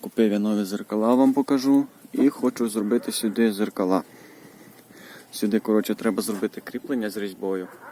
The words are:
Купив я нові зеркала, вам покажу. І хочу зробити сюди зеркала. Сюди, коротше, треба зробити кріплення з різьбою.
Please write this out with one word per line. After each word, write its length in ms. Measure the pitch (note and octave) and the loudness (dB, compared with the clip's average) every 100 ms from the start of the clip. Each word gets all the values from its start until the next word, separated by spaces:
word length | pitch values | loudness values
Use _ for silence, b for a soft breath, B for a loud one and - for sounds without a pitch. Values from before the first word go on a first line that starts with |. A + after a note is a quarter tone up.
Купив 300 | G2+ - A2 | -8 0 2
я 80 | G#2 | 2
нові 240 | G#2 G#2 | 0 -2
зеркала, 520 | G2 G2+ G2+ G#2+ A2 B2+ | -2 -6 -4 -2 2 4
вам 180 | C3+ | 4
покажу. 520 | C3 C3+ C#3 C3 C#3 C#3+ - - | 4 0 0 4 2 2 -8 -10
І 160 | - C3 | 2 2
хочу 400 | - C3 - A#2 | 2 -2 0 -2
зробити 420 | G#2+ G#2 A#2+ A#2+ | -2 0 0 -2
сюди 400 | - A2+ G2+ A2+ | -4 -2 2 0
зеркала. 520 | G2+ G2 - F#2 F#2+ - B B B B B B B - B B B B | 2 -4 -2 0 0 -2 B B B B B B B -20 B B B B
Сюди, 280 | - G#2+ G#2+ | -4 0 0
коротше, 360 | - G#2+ - G#2+ | 2 0 0 -2
треба 260 | A2+ G2 | -2 -2
зробити 400 | G#2 G#2 G#2+ - | -4 -4 -4 -6
кріплення 480 | - B2 - C3 G#2+ | -12 -14 -6 -4 -4
з 80 | G2+ | -6
різьбою. 500 | G2+ F#2 G2 F#2+ F2+ - - | -8 -6 -6 -6 -8 -14 -20